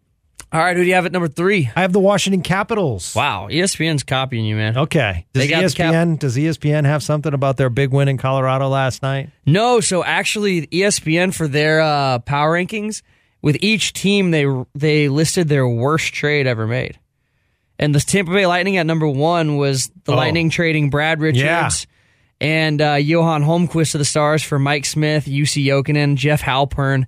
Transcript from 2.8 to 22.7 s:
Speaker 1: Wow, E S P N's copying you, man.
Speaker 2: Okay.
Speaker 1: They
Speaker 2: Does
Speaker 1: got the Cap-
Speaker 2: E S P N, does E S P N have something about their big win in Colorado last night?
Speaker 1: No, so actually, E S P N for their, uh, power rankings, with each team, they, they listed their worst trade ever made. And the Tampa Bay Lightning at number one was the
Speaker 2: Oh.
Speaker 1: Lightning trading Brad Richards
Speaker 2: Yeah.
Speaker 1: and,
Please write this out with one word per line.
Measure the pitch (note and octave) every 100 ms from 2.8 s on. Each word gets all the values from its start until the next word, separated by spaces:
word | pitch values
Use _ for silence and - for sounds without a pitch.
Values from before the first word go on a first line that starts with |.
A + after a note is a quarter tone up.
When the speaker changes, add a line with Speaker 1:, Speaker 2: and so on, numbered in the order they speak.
| E3 G2 - G#2+
Speaker 1:
Wow, | C#3 G2+ G2+
E | D#3
S | F#3+ -
P | D#3+
N's | D3
copying | - C3 C3 A#2
you, | G#2+ G#2+
man. | G#2+ A2+
Speaker 2:
Okay. | D#3 E3 A2 F2 -
Speaker 1:
They | C3 C#3+
Speaker 2:
Does |
Speaker 1:
got | E3
the |
Cap- |
Speaker 2:
E | F#3
S | C3+
P | E3 E3
N, | E3+ D#3
does | C#3+ A#2+
E | D#3
S | D#3
P | D3+
N | D3+
have | C#3 D3+
something | - D3+ D3+
about | C#3 C3+ B2+
their | C3
big | A#2 C3+
win | C#3 C#3
in | C3
Colorado | C3 C3+ C3 C3 C3+
last | C3+ C3 -
night? | C3+ C3+ D3 - C#3+
Speaker 1:
No, | F3 A#3+ A#3+
so | - F3+
actually, | D3 E3 G3 G#3+ G#3 F3 C#3+
E | E3
S | G3 -
P | D#3 E3
N | F#3
for | - D#3
their, | C#3+ D#3 D#3+
uh, | D#3 D3 C3+ B2
power | - C#3+ D3+ E3+
rankings, | F3+ A3 G#3 G#3+ - _ _ _
with | - C3+
each | G3+ A3 -
team, | - F#3+ G3+ F3+
they, | D#3+ C#3+ C3 B2+ C#3+
they | D#3 D3+ D3
listed | C#3 D#3+ F#3+ D#3+
their | D3 B2+
worst | A#2 C3+ D#3 -
trade | - D3 D3 C3
ever | A2+ A2
made. | B2 - - _ _ _ _ _ _ _ -
And | D3+ C#3+
the |
Tampa | - G3 E3+
Bay | G3 F#3
Lightning | F3+ F#3 F#3+
at | D#3+
number | D#3+ D#3
one | C3+ D#3 F3 D#3 C#3+
was | C#3 C3+ - -
the | -
Speaker 2:
Oh. | B2+
Speaker 1:
Lightning | D#3 E3 E3
trading | D#3+ E3 D#3 C#3+
Brad | C#3+ D#3 D#3+
Richards | D#3 B2+ D3 E3+ C3 - -
Speaker 2:
Yeah. | _ _ _ _ - D3
Speaker 1:
and, | D#3+ D#3